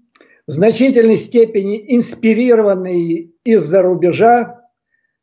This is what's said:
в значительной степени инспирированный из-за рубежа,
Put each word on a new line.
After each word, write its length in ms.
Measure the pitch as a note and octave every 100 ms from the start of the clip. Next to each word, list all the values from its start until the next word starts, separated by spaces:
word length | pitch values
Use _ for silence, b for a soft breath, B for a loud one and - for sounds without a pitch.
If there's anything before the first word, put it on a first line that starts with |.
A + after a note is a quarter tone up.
| _ b b b -
в 60 |
значительной 640 | C#3+ G#3+ A3+ C4 A#3+ A3+ G#3+
степени 800 | - A#3+ A3+ G#3+ G3 A3 - A#3+
инспирированный 1400 | - - A3+ G#3+ B3 A3+ G#3 F#3+ F#3 F3 E3+ E3 - _
из-за 400 | A#3+ A3 D3+ F#3+
рубежа, 800 | F3+ E3+ F3 D3 A3+ A#3+ A3+ - _ _ _ _ _ _